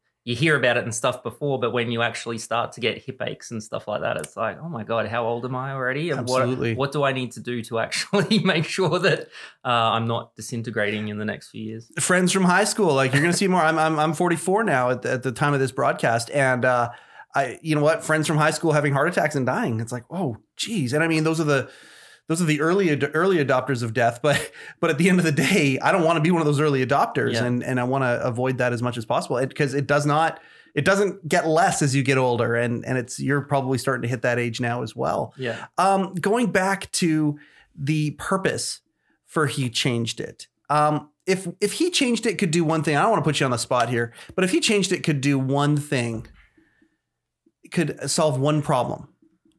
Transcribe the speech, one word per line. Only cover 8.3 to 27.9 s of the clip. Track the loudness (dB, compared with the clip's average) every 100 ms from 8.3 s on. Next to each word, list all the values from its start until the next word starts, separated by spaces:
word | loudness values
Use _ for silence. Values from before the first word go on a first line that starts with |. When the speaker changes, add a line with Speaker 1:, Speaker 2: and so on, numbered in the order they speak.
| 2
Speaker 1:
<laughs> |
make | 2 0 -2
sure | -2 0 0
that, | 0 0 -4 -18 -20 -10
uh, | -2 0 2 0
I'm | -2
not | -4 -6 -14
disintegrating | -10 -8 -6 -2 -2 -2 -6
in | -6
the | -6
next | -8 -12
few | -14
years?" | -12 -12 -12 -4
Speaker 2:
Friends | 0 2 4
from | 4
high | 4 4 4
school, | 2 4
like, | 4 4
you're | 4
gonna | 2
see | 2 2
more. | 4
I'm, | 4 4
I'm, | 2 2
I'm | 0
forty-four | 2 0 0 0 0 2
now | 2 2
at | 0
the, | -2
at | -2
the | -4
time | 0 0
of | 2
this | 0
broadcast, | 0 0 0 0 0 0
and, | 0 2 2 2
uh, | 2 0 -4 -20 -20 -6 -2
I, | -2 -4
you | -2
know | 2
what? | 2 2
Friends | 0 0 2
from | 2
high | 2
school | 2 2
having | 2 2
heart | 2 0
attacks | 0 0
and | 0
dying. | 0 0 -2 -4
It's | -4
like, | -8 -8
"Oh, | -6 -6 -6 _ -12
geez." | -6 -2 0
And | 0
I | 2
mean, | 2
those | 2 0
are |
the, | 2 2 0 -10 -20 -20 -20 -20 -6
those | 0
are | 2
the | 2
early | 2 2 2
ad-, | 2 0 0
early | 2 2
adopters | 2 2 0 -2
of | -2 2
death. | 2 2
But, | 0 0 -2 -10 -18 -4
but | -2
at | 2
the | 4
end | 4
of | 2
the |
day, | 2 2 4 2 2
I | 2
don't | 4
wanna | 4 2
be | 2
one | 2
of | 2
those | 2
early | 2 2 2
adopters, | 2 2 0 0
Speaker 1:
Yeah. | 0 0
Speaker 2:
and, | -2
and | -2 -2
I |
wanna | 0